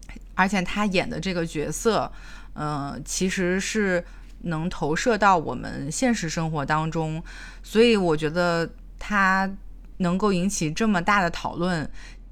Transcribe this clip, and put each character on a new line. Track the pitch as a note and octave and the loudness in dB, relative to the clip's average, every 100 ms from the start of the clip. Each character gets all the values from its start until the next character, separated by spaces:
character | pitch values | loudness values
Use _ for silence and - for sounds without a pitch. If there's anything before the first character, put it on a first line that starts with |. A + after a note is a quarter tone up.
| - - - | -16 -16 -6
而 | - F#3+ | 0 2
且 | G3 | 2
她 | F3+ G3 | 0 0
演 | G#3 F3+ C#3+ | 2 2 0
的 | D#3 | -2
这 | E3+ | -2
个 | F3 E3 | -2 -2
角 | D#3 C#3+ | -2 -4
色， | D3+ A#3 G3 B2+ - - - - | 0 2 2 0 -6 -14 -16 -12
呃， | - D3+ D3 C#3+ - | -6 -4 -4 -6 -8
其 | D3+ - F#3 | -6 -2 0
实 | G3 F3+ F#3 | 0 0 0
是 | F#3 A3 G3+ F3 - - - - | -2 0 2 0 -2 -12 -18 -10
能 | E3+ D#3+ E3+ | -6 -4 -4
投 | - D3 | -2 -2
射 | E3 C4 G#3+ | 0 2 4
到 | G3+ F3+ | 6 4
我 | C3+ | 2
们 | A#2+ G#2+ A#2+ C#3 | -4 -6 -6 -6
现 | D#3+ B3+ | 0 2
实 | A3 E3 | 2 0
生 | E3+ D#3+ | -2 -2
活 | D#3 C#3 | 0 0
当 | D3+ D#3+ | 0 0
中， | E3 D#3 D#3+ - - - - | 0 -2 -4 -8 -14 -16 -16
所 | - G#3+ | 0 6
以 | A#3+ G#3+ | 6 6
我 | F3+ | 4
觉 | D#3 D#3 | 2 2
得 | E3 F3 E3+ E3 - - - | 2 2 2 0 -4 -16 -12
她 | - G#3 F#3+ F#3+ F#3+ G3 - - - - | -2 2 4 4 0 -4 -12 -14 -12 -2
能 | F3+ F#3 | 0 2
够 | G#3 | 2
引 | F3+ F#3+ | 2 2
起 | - D#3 | 0 -2
这 | D#3 A3+ | 0 2
么 | F#3+ | 2
大 | F3 G3+ | 4 4
的 | F3 | 2
讨 | - - C#3 | 0 -6 -2
论， | F3+ E3+ - - - - - | 0 0 -4 -8 -12 -16 -16